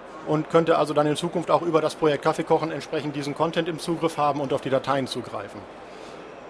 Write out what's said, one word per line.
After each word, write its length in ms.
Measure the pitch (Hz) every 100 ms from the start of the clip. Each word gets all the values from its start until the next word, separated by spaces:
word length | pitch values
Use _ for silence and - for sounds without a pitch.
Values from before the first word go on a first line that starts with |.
| - - -
und 200 | 151 151
könnte 300 | 165 165 156
also 160 | 151
dann 140 | 147 151
in 80 | 147
Zukunft 340 | 175 175 156
auch 120 | 151
über 180 | 170 156
das 160 | 151 -
Projekt 260 | 156 139
Kaffee 220 | 165 156
kochen 260 | 160 160 160
entsprechend 460 | 151 - 156 151 143
diesen 180 | 143
Content 320 | 139 160 165 180
im 140 | 156
Zugriff 380 | - 160 160 -
haben 220 | 147 143
und 120 | 135
auf 80 | 139
die 100 | 139
Dateien 380 | 131 131 139 127
zugreifen. 520 | 127 113 110 101 107 - - - - - - - - -